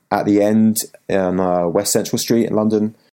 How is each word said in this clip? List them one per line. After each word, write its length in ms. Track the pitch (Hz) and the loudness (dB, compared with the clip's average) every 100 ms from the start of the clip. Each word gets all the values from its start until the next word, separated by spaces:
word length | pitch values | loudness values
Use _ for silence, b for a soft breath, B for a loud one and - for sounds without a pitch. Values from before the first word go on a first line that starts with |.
| - | -4
at 160 | 101 104 | -2 2
the 160 | 101 | 2
end 400 | 104 110 110 110 - - - | 4 4 2 0 -6 -12 -4
on, 300 | 98 92 92 | -2 0 0
uh, 280 | 92 90 87 | 0 0 0
West 260 | 98 101 | -2 -2
Central 260 | 113 98 120 | -4 -2 -4
Street 260 | - 117 110 | 0 0 0
in 80 | |
London. 420 | 101 107 107 107 b b | 0 0 0 -2 b b